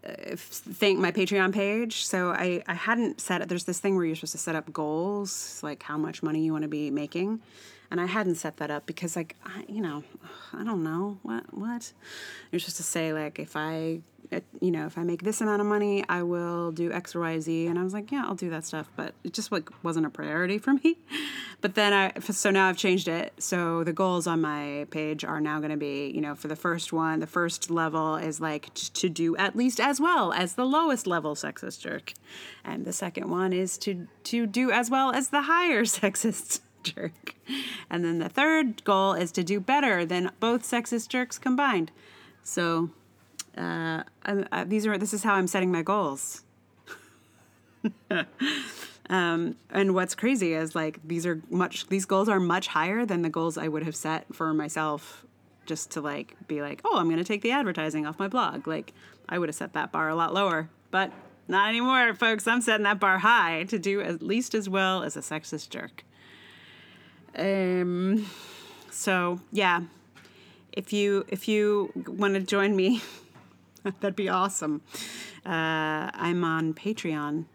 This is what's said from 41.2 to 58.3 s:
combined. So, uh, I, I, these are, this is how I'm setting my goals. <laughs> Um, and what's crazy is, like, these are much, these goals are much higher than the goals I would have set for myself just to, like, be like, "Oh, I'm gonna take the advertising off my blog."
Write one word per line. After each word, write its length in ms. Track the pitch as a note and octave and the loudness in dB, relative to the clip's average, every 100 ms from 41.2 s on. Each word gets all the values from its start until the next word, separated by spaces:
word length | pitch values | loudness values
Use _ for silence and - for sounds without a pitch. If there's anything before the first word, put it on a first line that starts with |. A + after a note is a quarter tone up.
| B3 - | -2 -4
combined. 520 | C4 B3+ C#4 G3 E3 - - - - - | 0 2 4 2 0 -8 -20 -20 -20 -18
So, 460 | - - E3+ E3 E3 - _ _ _ - - - | -6 -2 0 2 -2 -6 _ _ _ -16 -14 -8
uh, 480 | - E3+ E3 D#3+ - _ | -6 -4 -2 -4 -8 _
I, 200 | - G3+ - | -2 -2 0
I, 100 | F3+ | -4
these 240 | F3 G#3+ G#3+ | 0 0 2
are, 100 | G3+ | 0
this 160 | G#3 | -2
is 120 | G#3 | 0
how 100 | A3 | 2
I'm 140 | G3 F#3 | 4 4
setting 240 | G3+ F#3 | 2 2
my 100 | F3 | 2
goals. 600 | E3 G#3 D#3+ C3+ - - _ | 2 0 0 -4 -8 -10 _
<laughs> 60 | _ _ _ - - - _ _ _ _ _ _ _ G#3+ - _ F3+ D3+ - C#4 D4 B3+ - - - - | _ _ _ -20 -20 -20 _ _ _ _ _ _ _ -4 -4 _ -2 -2 -2 -2 -2 -6 -12 -16 -16 0
Um, 460 | F#3 E3+ E3+ E3+ - _ | 2 4 2 0 -4 _
and 240 | - G3 | 2 4
what's 200 | F#3 F3+ | 4 2
crazy 380 | - A3+ C4 F3+ | 0 2 4 2
is, 220 | D#3+ D#3+ | 0 0
like, 260 | E3 D#3 - | -2 -4 -6
these 220 | D#3 E3+ | -4 -2
are 160 | F3 D#3+ - | 0 -2 -2
much, 360 | F3 F#3 - - | 0 0 -2 -2
these 180 | G3 | -2
goals 240 | F#3+ G3 G#3+ | 2 2 4
are 120 | G3 | 4
much 260 | F3 F3+ - | 4 2 2
higher 380 | D#3+ E3+ G#3+ A#3+ | 0 2 0 0
than 160 | F3 | 0
the 80 | E3 | 0
goals 260 | D#3+ E3 D#3+ | 0 -2 -2
I 120 | D#3+ | -4
would 140 | D3+ | -2
have 120 | D#3+ D3+ | -4 -4
set 300 | D#3 D#3+ - | -4 -4 -6
for 180 | - D#3+ | -4 0
myself 720 | D#3 D3+ D#3+ D#3 D3 - - - _ _ _ | 0 0 -2 -2 -2 -8 -20 -20 _ _ _
just 260 | - D#3+ - | -8 -6 -6
to, 80 | E3 | -6
like, 360 | D3 C#3+ - - - | -6 -6 -10 -16 -8
be 140 | D3+ | -6
like, 220 | C#3+ D3 | -6 -4
"Oh, 140 | A4 D#4 | 2 4
I'm 100 | E3 | 4
gonna 160 | E3 | 2
take 180 | F3 G#3 | 0 0
the 80 | A#3 | 2
advertising 560 | C4+ A3+ E3 D#3 D3+ D3+ | 2 0 -2 -2 -2 -4
off 120 | D#3+ | -4
my 100 | |
blog." 380 | G3 | -2